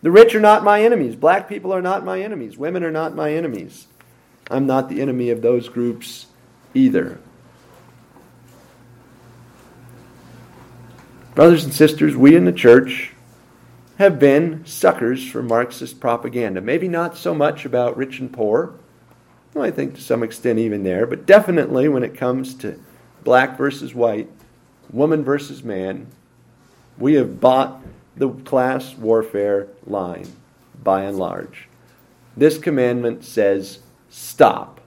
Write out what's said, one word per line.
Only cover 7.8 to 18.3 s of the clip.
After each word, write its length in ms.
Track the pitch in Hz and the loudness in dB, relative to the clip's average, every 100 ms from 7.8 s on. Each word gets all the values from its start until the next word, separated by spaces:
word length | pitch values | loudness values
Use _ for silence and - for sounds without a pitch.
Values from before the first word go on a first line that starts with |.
| _ _ _ _ _ _ _ - _ _ _ - _ _ - - - _ - - - - - - - - - - - - - - - - - | _ _ _ _ _ _ _ -20 _ _ _ -20 _ _ -20 -20 -20 _ -20 -20 -20 -20 -20 -20 -20 -20 -20 -20 -20 -20 -20 -20 -20 -20 -10
Brothers 300 | - 160 165 | 6 6 6
and 100 | 139 | 2
sisters, 440 | - 156 151 156 135 | 4 4 4 -2 6
we 180 | 135 170 | 6 8
in 100 | 180 | 4
the 60 | |
church 580 | 175 123 123 - - - - _ _ _ _ _ - - _ | 4 8 8 6 -8 -12 -16 _ _ _ _ _ -20 -20 _
have 220 | 196 151 | 2 6
been 460 | 143 139 170 160 - | 4 4 2 -6 -14
suckers 640 | - 190 - 117 127 131 | -2 0 0 -2 -4 -8
for 140 | - | -10
Marxist 560 | 123 113 123 - 113 - | -2 0 -2 -6 -16 -8
propaganda. 600 | 127 117 120 120 113 95 | -4 -4 -4 -6 -6 -6
Maybe 260 | 101 156 185 | -4 -4 -4
not 300 | 170 170 170 | -6 -6 -6
so 160 | 180 | -6
much 320 | 160 147 147 139 | -2 -2 -4 -6
about 320 | 123 123 113 | -2 -2 -4
rich 220 | 135 - | -10 -10
and 120 | 127 | -14